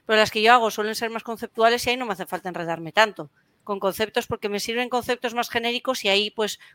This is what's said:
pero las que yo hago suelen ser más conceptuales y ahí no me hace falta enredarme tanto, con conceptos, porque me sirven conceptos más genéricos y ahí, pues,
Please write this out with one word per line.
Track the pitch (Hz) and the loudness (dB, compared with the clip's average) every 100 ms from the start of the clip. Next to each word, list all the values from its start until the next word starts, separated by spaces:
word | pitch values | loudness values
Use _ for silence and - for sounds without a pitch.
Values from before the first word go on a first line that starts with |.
| - | 0
pero | 220 | 2
las | 208 | 4
que | 220 | 4
yo | 220 | 6
hago | 247 226 | 6 6
suelen | 208 214 220 | -2 -4 -4
ser | 226 | -6
más | 226 | -6
conceptuales | - 185 240 - 226 240 247 | -8 -8 -8 2 4 4 0
y | |
ahí | 247 | -2
no | 240 | -4
me | |
hace | 185 185 | -6 -6
falta | 170 180 | -8 -6
enredarme | 175 170 165 165 | -8 -6 -6 -2
tanto, | 208 214 185 147 _ _ _ | 2 2 2 -14 _ _ _
con | - 196 | -8 -4
conceptos, | 190 180 190 247 - | -2 -2 -2 -2 -4
porque | 233 208 | -6 -4
me | 202 | -4
sirven | - 233 247 | -4 -4 -2
conceptos | 247 233 240 240 | -2 -2 -4 -4
más | 233 226 | -4 -4
genéricos | 233 233 240 - 254 202 | -2 -2 -4 -4 -2 2
y | |
ahí, | 196 208 | 2 0
pues, | - 208 - - | -2 -4 -4 -16